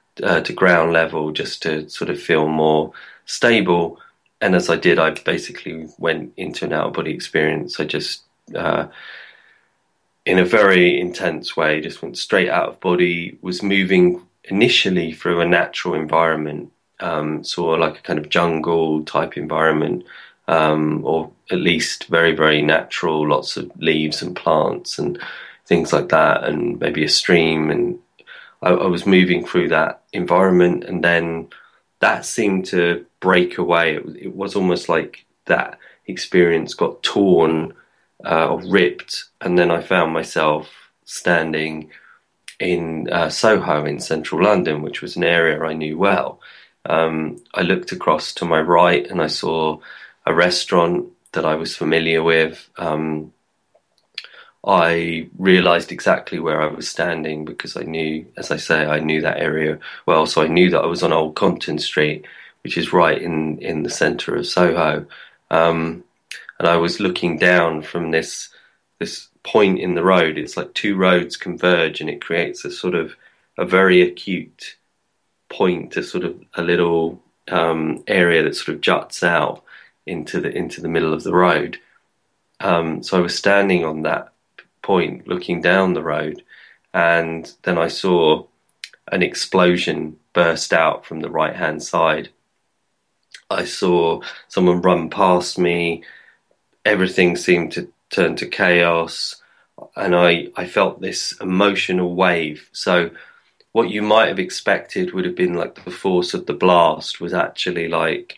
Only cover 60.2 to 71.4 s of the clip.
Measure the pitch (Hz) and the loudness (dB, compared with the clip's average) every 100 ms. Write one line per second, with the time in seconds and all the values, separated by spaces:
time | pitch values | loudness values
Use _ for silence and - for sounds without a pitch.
60.2 | 80 - 78 85 90 82 80 85 85 82 | 2 2 2 4 4 4 0 0 0 0
61.2 | 78 78 98 80 - 76 - - 76 76 | 0 0 0 0 -4 -6 -4 0 0 -2
62.2 | - - - _ - - 85 92 82 76 | -10 -20 -20 _ -8 -6 0 2 4 2
63.2 | 85 80 78 76 - 80 76 - 78 - | -2 -2 -2 -4 -6 -4 -4 0 0 0
64.2 | - - - - 90 82 80 76 76 - | -4 -4 -2 2 2 4 0 0 -6 -18
65.2 | - _ - 82 82 82 82 - - _ | -20 _ -2 2 2 2 -2 -6 -12 _
66.2 | - - - - 87 85 85 - 98 90 | -20 -18 -16 -2 2 4 2 0 -2 -2
67.2 | 87 80 90 90 82 78 78 87 85 80 | -2 2 4 4 2 -2 -6 -6 -2 -2
68.2 | 80 - - _ _ _ _ - 104 - | -2 -10 -14 _ _ _ _ -12 -12 -12
69.2 | - _ - 113 101 92 92 87 87 92 | -18 _ 0 4 4 2 -2 0 4 4
70.2 | 82 76 76 - 78 - 104 98 92 90 | 2 -2 -8 -8 -8 -6 -4 0 2 2
71.2 | 87 - | 0 -8